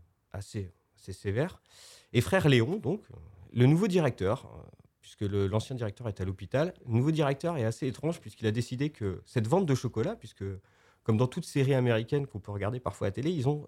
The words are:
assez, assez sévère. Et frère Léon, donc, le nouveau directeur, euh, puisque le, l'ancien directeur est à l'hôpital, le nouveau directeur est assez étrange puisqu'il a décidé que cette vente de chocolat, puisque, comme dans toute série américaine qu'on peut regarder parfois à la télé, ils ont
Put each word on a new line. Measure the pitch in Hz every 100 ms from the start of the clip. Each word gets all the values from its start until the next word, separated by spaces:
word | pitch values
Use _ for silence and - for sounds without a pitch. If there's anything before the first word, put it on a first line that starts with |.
| - _ _
assez, | 101 - 107 90 - _ _
assez | -
sévère. | 92 101 107 175 - _ - - - _
Et | 120
frère | - 190 165
Léon, | 127 117 202
donc, | 139 208 - - 78 - -
le | 117 127
nouveau | 160 214
directeur, | 180 143 - 95 117 -
euh, | - - - _ _
puisque | - -
le, | 101 101 98
l'ancien | 107 - 127
directeur | 107 - 117
est | -
à | 95
l'hôpital, | 95 95 135 175 - 123
le |
nouveau | 113 147
directeur | 156 139 139 165 160
est |
assez | 113 - 131
étrange | 110 156 170
puisqu'il | 110 - 110
a |
décidé | 113 - 123 151
que | - 101 87 -
cette | 123 107
vente | 180 165
de |
chocolat, | 127 120 107 156 233
puisque, | - - 98 95 _ _ _ _
comme | - 110
dans | 123
toute | 180 -
série | 147 135
américaine | 135 123 113 113 143 139
qu'on | 104
peut | 104
regarder | 101 98 123
parfois | - - 104
à |
la |
télé, | 110 151
ils | 170 127
ont | 151